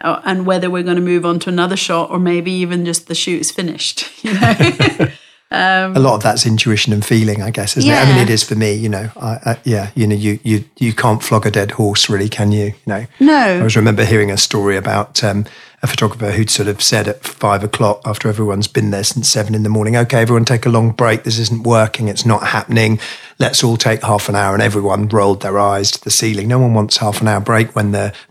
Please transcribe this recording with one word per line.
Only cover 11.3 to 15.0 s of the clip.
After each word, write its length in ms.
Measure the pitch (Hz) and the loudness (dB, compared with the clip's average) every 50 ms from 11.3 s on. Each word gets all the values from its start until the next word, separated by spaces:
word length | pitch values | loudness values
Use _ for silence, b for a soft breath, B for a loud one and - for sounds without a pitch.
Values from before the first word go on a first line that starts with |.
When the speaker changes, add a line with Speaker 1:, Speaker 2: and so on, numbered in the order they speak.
| 117 107 - | 0 2 2
Speaker 2:
a 60 | 107 | 0
dead 200 | 98 104 98 101 | 0 0 -2 -2
horse, 380 | - - 110 101 101 - - - | -2 -2 -2 0 0 0 0 0
really, 180 | 107 98 101 107 | 0 0 -2 -2
can 220 | - - 104 104 | -2 0 0 0
you? 140 | 104 104 104 | 2 0 0
You 80 | 104 104 - _ 110 | -2 -6 -8 _ -8
know? 180 | 101 101 120 - _ - | -6 -6 -8 -10 _ 2
Speaker 1:
No. 180 | 262 302 311 285 | 4 4 6 4
Speaker 2:
I 200 | 240 202 185 180 | 4 2 2 2
always 160 | - 110 104 | 0 2 2
remember 280 | 113 107 117 104 101 113 | 4 4 4 4 2 2
hearing 280 | 110 117 107 101 101 | 2 2 2 2 0
a 60 | 98 98 | 0 -2
story 380 | - - - 107 101 101 98 | -2 -2 0 0 0 0 0
about, 480 | 95 98 104 104 101 | 0 -2 -2 -2 -2